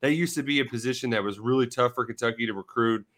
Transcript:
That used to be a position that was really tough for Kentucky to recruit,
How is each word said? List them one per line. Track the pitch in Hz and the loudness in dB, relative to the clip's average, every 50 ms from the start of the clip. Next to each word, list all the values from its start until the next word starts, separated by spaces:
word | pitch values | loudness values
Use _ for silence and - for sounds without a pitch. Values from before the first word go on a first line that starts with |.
| - | 0
That | 143 151 | 0 2
used | 165 175 170 - | 2 0 -2 -2
to | 156 135 | -4 -2
be | 139 143 139 | 0 0 0
a | 131 | 0
position | 123 123 113 113 127 127 - - 123 | -2 -4 -4 -2 -4 -4 -2 -2 0
that | 113 107 98 | 0 0 0
was | 104 101 104 | -2 -4 -4
really | 110 120 127 131 127 | 0 2 2 4 2
tough | 123 - 127 123 123 123 | 2 2 2 2 2 2
for | - 120 | -2 -4
Kentucky | 113 113 - 120 117 113 117 117 | -4 -4 -2 -2 -2 -2 -2 -4
to | 110 104 | -4 -4
recruit, | 98 95 - - 120 117 113 113 107 101 _ _ | -6 -10 -4 0 2 2 2 2 0 -2 _ _